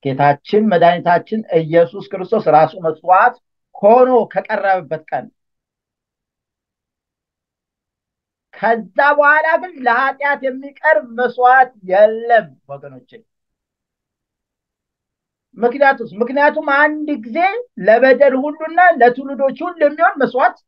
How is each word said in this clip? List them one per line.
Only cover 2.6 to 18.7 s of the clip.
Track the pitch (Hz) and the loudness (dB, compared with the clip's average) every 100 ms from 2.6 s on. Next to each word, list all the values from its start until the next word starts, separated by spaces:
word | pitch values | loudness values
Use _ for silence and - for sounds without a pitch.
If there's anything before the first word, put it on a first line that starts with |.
| 156 190 | 2 -2
መስዋዕት | 165 156 170 185 240 247 _ _ _ - | -8 -6 0 2 2 -2 _ _ _ -2
ሆኖ | 202 240 254 247 - | 2 4 4 2 0
ከቀረበበት | 185 - 214 196 185 147 156 - | -6 -6 -6 -2 -2 -4 -12 -8
ቀን | 143 117 _ _ _ _ _ _ _ _ _ _ _ _ _ _ _ _ _ _ _ _ _ _ _ _ _ _ _ _ _ _ _ _ | -10 -10 _ _ _ _ _ _ _ _ _ _ _ _ _ _ _ _ _ _ _ _ _ _ _ _ _ _ _ _ _ _ _ _
ከዛ | - 214 233 185 - 285 | -6 -4 -4 -6 -2 0
በኋላ | 294 285 302 320 330 | 2 2 2 0 -2
ግን | 359 320 | -4 -6
ለኃጢአት | 247 233 269 269 285 277 | -2 0 -2 -4 -4 -4
የሚቀርብ | 262 262 285 277 294 311 254 | -6 -10 -16 -6 0 0 -2
መስዋዕት | 226 247 247 247 262 254 220 185 | -6 -6 2 4 4 2 _ -4
የለም | 190 214 220 233 233 170 131 _ | 2 2 2 0 0 0 _ _
ወገኖቼ። | 143 143 131 120 117 _ _ _ _ _ _ _ _ _ _ _ _ _ _ _ _ _ _ _ _ _ _ _ - | -18 -18 -20 _ -20 _ _ _ _ _ _ _ _ _ _ _ _ _ _ _ _ _ _ _ _ _ _ _ -6
ምክንያቱስ? | 233 262 277 269 214 | -4 0 0 0 -8
ምክንያቱም | 196 240 269 294 294 302 | -8 -6 0 0 0 -2
አንድ | 277 302 302 294 277 | 0 0 -2 -8 -8
ጊዜ | 226 226 370 453 494 - | -8 -2 -2 -4 -12 -6
ለበደል | 185 226 262 254 277 262 | 0 4 4 4 4 2
ሁሉና | 294 302 320 | -4 -8 -6